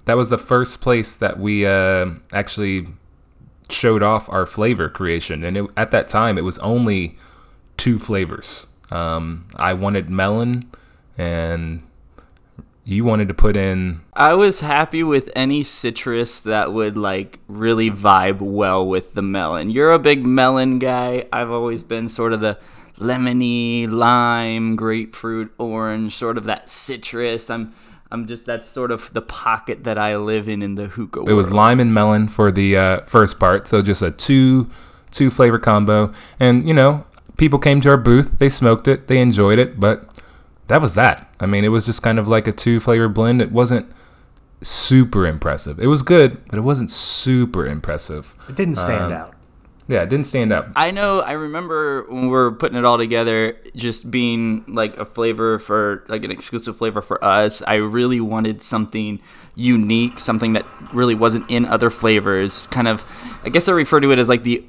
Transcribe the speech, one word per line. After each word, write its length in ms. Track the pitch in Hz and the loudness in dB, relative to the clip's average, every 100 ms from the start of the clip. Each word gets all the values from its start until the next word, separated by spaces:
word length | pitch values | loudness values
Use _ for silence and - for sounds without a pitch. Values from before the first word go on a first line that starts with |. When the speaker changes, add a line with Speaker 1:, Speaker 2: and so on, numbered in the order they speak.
| - | -2
Speaker 1:
that 100 | 117 | 0
was 140 | 113 | 0
the 80 | 117 | -2
first 420 | - 123 123 - | 0 0 0 -2
place 360 | 131 120 110 - | 0 0 0 -4
that 240 | 101 90 | -4 -4
we, 260 | 101 104 101 | -4 0 2
uh, 400 | 98 95 92 90 82 _ | 2 2 0 -2 -6 _
actually 540 | 101 101 - 101 95 82 - _ _ _ _ - _ - | -6 -6 -6 -4 -4 -8 -16 _ _ _ _ -20 _ -12
showed 360 | - 120 110 | -2 0 2
off 260 | 104 107 - | 2 0 -2
our 160 | 92 90 | -6 -6
flavor 440 | - 110 110 80 | -2 -2 -2 -4
creation. 540 | - 90 85 - 78 | -6 -4 -4 -6 -8
And 140 | 85 95 | -6 -6
it, 80 | 101 - | -6 -4
at 140 | 110 | -2
that 180 | 113 - | -2 -2
time, 300 | 107 113 95 | -2 -2 -2
it 60 | |
was 160 | 90 - | -4 -6
only 580 | 104 120 117 98 85 - - - _ _ _ - | -2 0 0 -2 -4 -10 -20 -20 _ _ _ -6
two 200 | - 110 | -2 -2
flavors. 720 | - 101 87 - - - - _ - | -2 -4 -4 -6 -6 -6 -8 _ -12
Um, 540 | 87 85 82 80 82 - - | -8 -4 -4 -6 -10 -12 -4
I 180 | 90 | -2
wanted 340 | 90 98 101 82 | -2 -4 -4 -4
melon, 580 | 92 95 107 117 123 123 - _ _ _ - | -4 -2 -2 -2 -4 -8 -20 _ _ _ -10
and 640 | 87 85 82 85 82 82 - _ _ _ - _ _ - - _ | -6 -4 -6 -6 -8 -10 -14 _ _ _ -20 _ _ -20 -20 _
you 200 | - 98 | -6 -2
wanted 240 | 117 110 101 | 0 0 0
to 60 | |
put 220 | 90 107 101 | 4 4 4
in 460 | 95 95 92 82 - | 0 -2 -4 -6 -6
Speaker 2:
I 200 | - 147 | 2 4
was 260 | 175 202 190 | 6 4 2
happy 440 | 151 143 160 160 | -2 0 0 -2
with 260 | 165 143 - - | 0 0 0 -2
any 280 | 131 143 | 0 0
citrus 760 | 139 - 120 113 - 117 120 - | -4 -6 -6 -6 -4 -2 -4 -6
that 320 | 110 107 78 | -4 -2 -2
would, 240 | 107 107 104 | -2 -2 -2
like, 420 | 101 95 95 - - | -4 -4 -8 -14 -18
really 420 | 104 113 113 113 | -4 0 2 0
vibe 500 | 101 101 95 92 98 | 2 6 6 4 -2
well 460 | 98 101 101 95 92 | -4 -2 0 0 0
with 260 | 92 - | -2 -4
the 80 | - | -6
melon. 480 | 98 98 82 82 90 | -4 -4 -4 -4 -4
You're 200 | 117 151 | 2 4
a 60 | 165 | 4
big 260 | 143 139 123 | 4 2 2
melon 520 | 131 131 131 131 127 | 2 2 2 0 0
guy. 460 | 127 127 123 123 120 | 0 -2 -2 -4 -6
I've 180 | 120 120 | -6 -4
always 320 | 117 120 113 | -4 -4 -6
been 260 | 113 117 113 | -6 -8 -6
sort 240 | - 113 | -4 -2
of 80 | 113 | 0
the 160 | 107 101 - - - - 113 | -2 -4 -10 -20 -20 -8 -4
lemony, 840 | 127 123 123 123 120 117 120 117 | -2 0 0 0 -2 -2 -2 -2
lime, 840 | 113 117 123 120 117 113 113 113 113 | 0 2 4 2 0 -2 -2 -2 -2
grapefruit, 760 | 110 110 110 - 113 113 110 - | -2 -4 -6 -10 -8 -8 -8 -8
orange, 580 | 117 110 110 110 110 - | -8 -6 -6 -6 -8 -6
sort 220 | 117 117 | -6 -6
of 60 | 107 | -6
that 240 | 104 - | -8 -8
citrus. 800 | - - 123 - 117 120 117 - | -10 -10 -10 -10 -6 -6 -6 -8
I'm, 240 | 117 113 - - - - | -10 -10 -14 -20 -20 -14
I'm 160 | 110 110 | -12 -10
just, 180 | 117 - | -12 -10
that's 220 | 117 - | -10 -10
sort 220 | - 123 | -8 -6
of 200 | 117 - | -6 -8
the 80 | 113 | -12
pocket 640 | - - 113 113 - - 113 | -10 -6 -4 -4 -4 -10 -6
that 120 | 107 | -4
I 180 | 107 104 | -2 -4
live 300 | 104 110 107 | -4 -4 -4
in, 120 | 107 | -6
in 140 | 101 98 | -6 -6
the 120 | 101 | -8
hookah 340 | 104 107 - - | -10 -10 -6 2
Speaker 1:
It 60 | |
was 140 | 107 92 | 2 4
Speaker 2:
world. 100 | 104 | 4
Speaker 1:
lime 220 | 110 127 | 4 6
and 140 | 120 | 4
melon 340 | 110 107 107 107 | 4 4 2 2
for 240 | 107 104 | 2 2
the, 260 | 95 98 98 | 4 2 4
uh, 200 | 95 92 - | 2 0 2
first 340 | 117 101 - | 4 4 4
part, 280 | 95 98 - | 2 2 2
so 140 | 107 | 0
just 200 | 98 98 | 2 0
a 100 | 90 | -2
two, 580 | - - 135 131 131 120 - - - - | -2 2 4 6 4 0 -6 -20 -20 -8
two 180 | - 135 | 0 2
flavor 280 | - 123 113 | 4 4 4
combo. 520 | - 107 104 107 104 - - - | 2 2 4 2 0 -4 -14 0
And, 280 | 127 123 156 | 4 4 4
you 60 | |
know, 320 | 156 135 147 - - - - | 6 6 4 -4 -20 -8 2
people 200 | 156 135 | 2 4
came 220 | 147 139 | 4 4
to 80 | 135 | 6
our 80 | 139 | 6
booth, 400 | 120 123 143 - | 6 6 6 2
they 100 | 139 | 2
smoked 380 | - 123 113 - | 4 4 4 2
it, 200 | 135 - | 0 2
they 120 | 131 | 2
enjoyed 380 | 123 104 101 110 | 4 4 4 6
it, 200 | 123 - | 2 2
but 420 | 98 110 - - - - - - - | 0 0 -6 -20 -20 -20 -20 -14 0
that 120 | 135 | 2
was 120 | 143 | 2
that. 340 | 87 123 73 - - | 4 2 2 -6 -6
I 80 | 95 | -2
mean, 160 | 101 107 | 0 2
it 40 | |
was 160 | 113 110 | 0 0
just 180 | 107 | -2
kind 160 | 117 113 | 0 0
of 80 | 104 | 2
like 200 | 110 110 | 0 0
a 40 | |
two 280 | 107 - 117 | -2 0 0
flavor 300 | 117 113 113 | 2 2 2
blend. 320 | 107 113 123 | 2 2 2
It 100 | 113 | 2
wasn't 400 | 117 120 120 - - - _ _ _ _ - | 2 2 0 -4 -14 -20 _ _ _ _ -12
super 640 | - - - 131 123 101 90 | -6 -2 4 4 4 2 0
impressive. 540 | 78 76 71 - 76 | -2 -4 -4 -6 -4
It 80 | 123 | 0
was 140 | 147 | 0
good, 420 | 127 175 135 - - | 4 6 6 2 -8
but 100 | 104 | -4
it 20 | |
wasn't 300 | 120 143 113 | -2 -2 -2
super 760 | - - - 127 127 120 95 67 | -4 -4 -2 0 2 2 -2 -4
impressive. 680 | 76 - 76 - 76 - - - | -6 -6 -8 -8 -12 -14 -20 -12
Speaker 3:
It 80 | 135 | -4
didn't 200 | 190 127 | -4 -2
stand 300 | 90 87 90 | -2 -4 -4
Speaker 1:
Um, 60 | |
Speaker 3:
out. 200 | 85 80 - _ _ - _ - | -8 -12 -20 _ _ -20 _ -4
Speaker 1:
Yeah, 160 | 120 | -2
it 60 | 87 | 0
didn't 180 | 139 143 | -2 -2
stand 260 | 135 113 | -2 0
out. 140 | 92 - - | 0 -2 -2
Speaker 2:
I 140 | 165 | -2
know, 280 | 196 202 196 | 0 -2 0
I 140 | 160 | -2
remember 720 | 151 156 156 175 156 151 139 - | -6 -8 -10 -6 -4 -4 -4 -6
when 140 | 127 | -4
we 60 | 127 | 0
were 220 | 131 123 | 2 0
putting 260 | 113 139 123 | 0 -4 0
it 80 | 120 | 2
all 120 | 117 | 2
together, 600 | 117 117 117 110 110 - - - | 0 -2 0 0 -2 -4 -14 -10
just 340 | 117 110 - | -8 -8 -6
being, 540 | 123 120 117 113 110 - | -2 -2 -2 -2 -4 -6
like, 280 | 113 107 - | -4 -4 -6
a 60 | |
flavor 560 | 104 - 117 110 113 110 | -10 -4 -2 -2 -2 -2
for, 460 | - 107 104 98 - | -2 -2 -2 -4 -6
like, 160 | 110 | -8
an 80 | 113 | -8
exclusive 460 | 98 - 120 117 104 | -10 -10 -10 -10 -6
flavor 240 | 113 104 | -6 -4
for 200 | - - 101 | -6 -2 2
us. 360 | 98 107 - - | 2 2 -2 -2
I 80 | 107 | -2
really 460 | 107 113 123 123 | 0 -2 0 -2
wanted 400 | 113 110 110 107 | -2 -2 -4 -4
something 580 | - 113 107 110 107 101 _ - - - | -6 -6 -4 -6 -8 -8 _ -20 -20 -4
unique, 640 | 123 120 104 113 120 - | 2 2 2 2 0 -4
something 320 | - 110 113 | -4 -2 0
that 120 | 107 - - - | -2 -4 -14 -8
really 220 | 120 123 110 | 0 0 2
wasn't 340 | 113 113 - | 2 0 -2
in 140 | 120 120 | -2 0
other 240 | 113 117 | 0 0
flavors. 800 | - 113 107 101 95 98 - - | 0 0 2 2 0 -2 -6 -8
Kind 160 | 127 117 | -2 -2
of, 160 | 110 - - - - | -2 -6 -18 -18 -12
I 60 | - | -2
guess 180 | 156 175 | 0 2
I 60 | |
refer 260 | 175 143 151 | 0 2 2
to 120 | 139 | 4
it 80 | 131 | 4
as, 100 | 120 | 4
like, 140 | 123 | 2
the, 200 | 120 120 | 0 -4